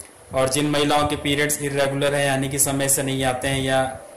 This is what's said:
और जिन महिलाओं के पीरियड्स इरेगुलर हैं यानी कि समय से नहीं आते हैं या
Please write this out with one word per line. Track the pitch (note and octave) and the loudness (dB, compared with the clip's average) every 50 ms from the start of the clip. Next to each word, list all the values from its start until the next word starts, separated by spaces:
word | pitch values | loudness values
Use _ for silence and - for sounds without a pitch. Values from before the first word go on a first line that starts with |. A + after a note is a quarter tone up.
| - - - - - - - | -20 -20 -20 -20 -16 -6 -2
और | C3 C3 C3 | 0 0 2
जिन | C3 C#3+ D3 | 2 0 0
महिलाओं | D3+ D3 C#3+ D3 D3 D3+ D3 D3 D3 | 2 2 2 2 4 4 2 2 0
के | D3 | -2
पीरियड्स | C#3+ - D3 C#3+ C#3+ D3 D3 D3 - D3 | -2 -2 0 0 0 0 0 -2 -2 -4
इरेगुलर | C#3+ C#3 C#3+ C#3 C#3 C#3 C#3 C#3 C#3+ C#3+ | -2 0 0 0 0 0 0 0 0 0
हैं | C#3+ C#3+ | 0 0
यानी | C#3 C#3 C3+ C3+ C#3 | 0 0 0 0 -2
कि | C#3 C#3+ | 0 0
समय | C#3 C#3+ C3+ C#3 C#3 C#3 | 0 0 0 0 0 0
से | C3+ - C#3 | 0 0 0
नहीं | C3+ C3+ C3+ C3+ | -2 -2 0 0
आते | C3 B2+ B2+ - C#3 | 0 0 -2 -2 -2
हैं | C3+ C3+ | -2 0
या | C3 C3 C3+ C3 C3 C3 C3 - - - - | 0 2 2 2 2 0 -4 -8 -14 -16 -18